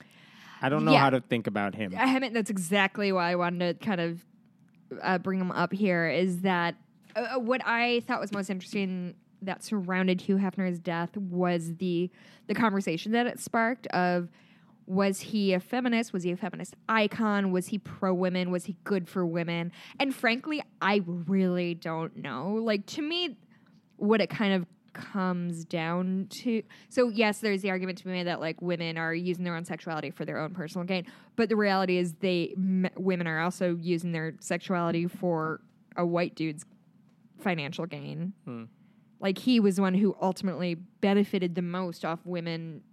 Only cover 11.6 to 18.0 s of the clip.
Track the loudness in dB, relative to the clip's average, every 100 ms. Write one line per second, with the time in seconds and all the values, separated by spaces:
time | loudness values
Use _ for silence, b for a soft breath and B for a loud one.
11.6 | -2 -2 0 0 -2 b b b b 2
12.6 | 2 2 0 -2 0 0 0 -4 -2 0
13.6 | 2 0 -2 2 2 2 -2 b b b
14.6 | b b -2 2 2 0 -2 0 4 2
15.6 | 0 -2 2 0 0 -2 -2 -2 -6 -8
16.6 | -12 -10 0 2 4 2 2 2 2 2
17.6 | 0 -6 -8 -2